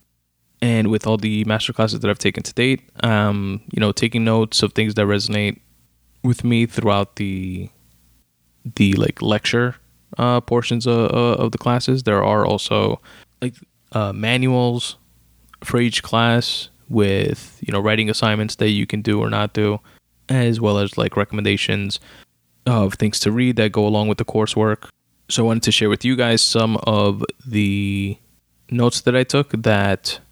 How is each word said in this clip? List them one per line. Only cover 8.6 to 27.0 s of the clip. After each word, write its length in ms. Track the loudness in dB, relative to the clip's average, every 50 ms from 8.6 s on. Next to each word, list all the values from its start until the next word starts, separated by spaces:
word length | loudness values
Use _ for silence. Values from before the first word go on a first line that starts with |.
| -16 -8 -2
the, 180 | 2 2 2 4
like, 280 | 2 0 -2 -2 -4
lecture, 540 | -2 -2 -2 -2 -2 -2 0 0 0 -2 -4 -8 _ _ _ _ _ _ -6 -2
uh, 240 | 0 2 2 0
portions 460 | 0 0 -2 -2 0 0 -2 -2 0 0
of, 240 | 2 2 2 2
uh, 320 | 2 2 2 2 2 0 0
of 80 | -2
the 80 | -2 -2
classes. 440 | -2 0 0 0 0 0 0 0 0
There 200 | 0 2 2 2
are 200 | 2 2 2 2
also, 560 | 2 0 -2 -2 -2 0 0 0 0 -2 -4 -8 -14 -20 -20 -20 _ _ _
like, 120 | -8 -8 -8 -10 -18 -20 _ _ _ _
uh, 220 | -4 -4 -2 -2 -4
manuals 840 | -4 -2 0 0 2 2 2 2 2 2 2 0 -2 -4 -6 -10 -14 _ _ _ _ _ _ _ _ _ _ -20 _ -6
for 160 | -2 0 2
each 220 | 2 2 0 -2
class 680 | -4 0 2 2 4 4 4 2 0 -2 -4 -8 -10 -12 _ _ _ -2
with, 720 | 0 2 2 2 2 0 0 -2 -4 -6 -10 -16 -16 -12
you 120 | -8 -4 -4
know, 60 | -2
writing 300 | 0 0 0 0 0 -2
assignments 460 | -2 0 0 0 0 0 -2 -4 -4
that 140 | -2 0 0
you 160 | 0 0 -2
can 160 | -2 -4 -4
do 180 | -2 -2 0 0
or 100 | 0 -2
not 240 | -2 -2 -2 -2 -2
do, 260 | -2 0 0 -2 -4 -8 _ _ _ _ _ _ _ _ -2
as 320 | 0 0 2 0 0 0
well 160 | 0 0 0 0
as, 200 | 0 -2 -2 -4
like, 200 | -4 -2 -2 -2
recommendations 840 | -2 -2 -4 -4 -2 0 0 0 -2 -2 -2 -4 -4 -6 -8 -10 -12 -16 -20 -20 -20 _ _ _ _ _ _ _ _
of 280 | 0 2 2 2 0 0
things 260 | -2 -2 -2 -2 -2
to 120 | -2 -2
read 240 | 0 2 0 0 2 2
that 140 | 0 0
go 140 | 2 0 2
along 220 | 2 2 2 2 0
with 100 | 0 -2
the 80 | -4
coursework. 600 | -2 -2 -2 -2 0 0 2 2 2 0 -2 -6 -14 _ _ _ _ _ _ _ -6
So 160 | -2 0 2
I 40 | 2
wanted 160 | 2 2 2
to 80 | 2
share 180 | 2 2 2 2
with 160 | 0 0 0
you 100 | 0 0
guys 260 | 2 2 2 2 2
some 360 | 2 2 2 2 2 2 0 0 0
of 400 | 2 2 4